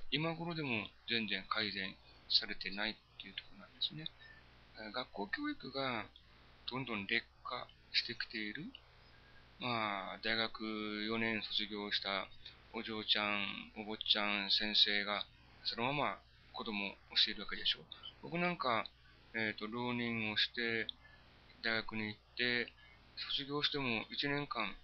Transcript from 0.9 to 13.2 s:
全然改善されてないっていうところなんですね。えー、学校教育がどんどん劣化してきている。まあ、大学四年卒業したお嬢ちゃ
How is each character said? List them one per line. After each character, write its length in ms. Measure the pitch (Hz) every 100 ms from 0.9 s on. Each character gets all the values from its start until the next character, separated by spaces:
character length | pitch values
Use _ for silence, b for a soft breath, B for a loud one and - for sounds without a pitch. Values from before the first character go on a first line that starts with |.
| - -
全 200 | 117 107
然 160 | 98 95
改 240 | 110 107
善 240 | 98 95 - - - -
さ 160 | - 113
れ 80 |
て 160 | - 92
な 180 | 98 110
い 40 |
っ 20 | 107 - -
て 80 | 95
い 20 |
う 40 |
と 100 | -
こ 40 | - -
ろ 0 |
な 60 | 98
ん 80 | -
で 60 |
す 120 | -
ね。 140 | 151 160 - B B - - - -
え 80 | 107
ー、 40 |
学 180 | 113 127
校 160 | - 202
教 220 | - 294
育 200 | 294 135
が 360 | 131 135 117 101 - - - - - -
ど 80 | 123
ん 80 | 123
ど 100 | 107
ん 100 | 98
劣 200 | 117 - -
化 240 | - 123 - - -
し 140 | - -
て 80 |
き 120 | 117 -
て 60 | 117
い 140 | 107
る。 100 | 120 208 - - - - - - - - -
ま 540 | 123 117 107 101 92 107
あ、 20 |
大 120 | 110 113
学 680 | 113 - 110 107 107 104
四 160 | 107 113
年 220 | 113 107
卒 240 | - - 104
業 260 | 104 104
し 80 | -
た 260 | 101 98 98 - B - -
お 100 | 117
嬢 220 | 113 110
ち 140 | 104
ゃ 40 | 107